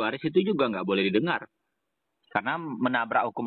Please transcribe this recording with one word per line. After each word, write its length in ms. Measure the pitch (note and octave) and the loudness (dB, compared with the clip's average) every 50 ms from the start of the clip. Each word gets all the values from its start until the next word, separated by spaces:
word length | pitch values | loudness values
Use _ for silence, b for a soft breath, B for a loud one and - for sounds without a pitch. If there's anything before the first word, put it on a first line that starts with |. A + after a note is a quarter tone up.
waris 200 | A2 A2 C3+ C#3 - | 0 -2 -2 -2 -4
itu 260 | D#3 D#3+ F#3 G3 G#3+ | 0 2 2 2 2
juga 160 | G3+ C#3 C3+ A#2 | 2 2 2 0
nggak 160 | G#2 F#2 F#2+ F#2+ | 0 -2 0 0
boleh 180 | G2 G2 G2 G2 | 2 2 2 2
didengar. 380 | F#2 G#2+ D3+ F3 D3+ G#2+ - - _ _ _ _ _ _ _ _ _ _ _ _ _ _ _ _ - | 2 2 2 0 -2 -4 -6 -10 _ _ _ _ _ _ _ _ _ _ _ _ _ _ _ _ -4
Karena 240 | G#2 G2+ B2+ D3+ E3+ | -2 -2 -2 -4 -4
menabrak 680 | E3 D3+ B2 A2+ B2+ B2+ B2+ A#2+ A#2 A2+ A#2+ A#2+ A2+ A2+ | -4 -6 -4 -2 0 0 0 0 -2 0 0 0 0 0
hukum 160 | - - A#2+ | -2 -2 0